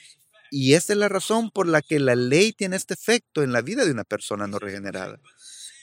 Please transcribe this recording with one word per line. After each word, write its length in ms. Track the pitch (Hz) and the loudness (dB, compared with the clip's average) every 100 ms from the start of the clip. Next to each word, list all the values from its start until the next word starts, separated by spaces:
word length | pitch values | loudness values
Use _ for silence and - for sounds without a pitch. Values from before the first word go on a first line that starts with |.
| - _ _ _ _ | -20 _ _ _ _
Y 220 | 143 131 | -2 4
esa 220 | 160 - | 4 4
es 40 | 208 | 0
la 120 | 208 | 0
razón 400 | 196 - 226 226 | -2 0 0 0
por 160 | 202 175 | -2 2
la 160 | 156 | 2
que 160 | - 151 | 2 0
la 140 | 135 | 2
ley 380 | 123 123 151 220 | 2 2 4 2
tiene 220 | - 196 185 | 0 -4 -6
este 180 | - | -6
efecto 480 | 185 - 233 - - | -6 0 0 0 -2
en 100 | 135 | 0
la 80 | 120 | 0
vida 240 | 123 240 | -2 0
de 80 | 202 | 0
una 120 | 120 | 0
persona 420 | 95 104 - 104 104 | -4 -8 -6 -6 -6
no 120 | 101 | -8
regenerada. 600 | 104 98 98 95 92 107 _ _ - - - - | -8 -10 -10 -10 -10 -14 _ _ -20 -20 -20 -20